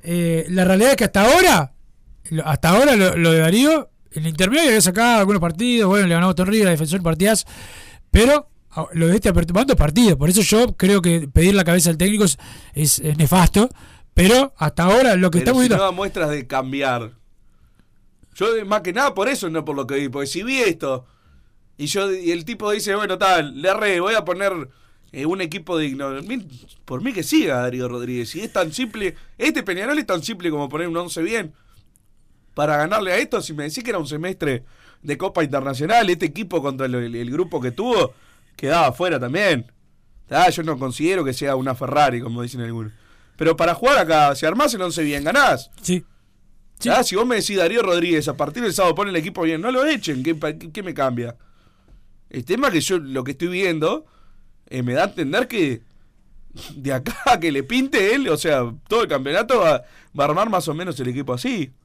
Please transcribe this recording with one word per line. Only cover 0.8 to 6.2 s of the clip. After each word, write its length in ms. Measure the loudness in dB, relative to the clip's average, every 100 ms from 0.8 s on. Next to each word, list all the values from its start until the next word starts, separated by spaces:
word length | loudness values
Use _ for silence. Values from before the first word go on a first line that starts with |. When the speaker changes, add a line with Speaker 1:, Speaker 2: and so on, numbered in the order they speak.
| 4
Speaker 1:
es 40 | 4
que 60 |
hasta 180 | 2 4
ahora, 500 | 6 6 6 4 2 -8 -20 _ _ -20 -8
lo, 160 | -6 -2
hasta 220 | 0 4
ahora 260 | 6 6
lo, 220 | 6 4 4
lo 160 | 4
de 60 | 4
Darío, 500 | 4 4 4 4 0 _ -14
en 100 | -6
el 60 | -6
intermedio 400 | 0 2 4 4
había 120 | 4
sacado 380 | 2 2 4 4
algunos 220 | 4 2
partidos, 480 | 0 -2 0 2 2
bueno, 180 | 4 2
le 80 |
ganó 120 | 2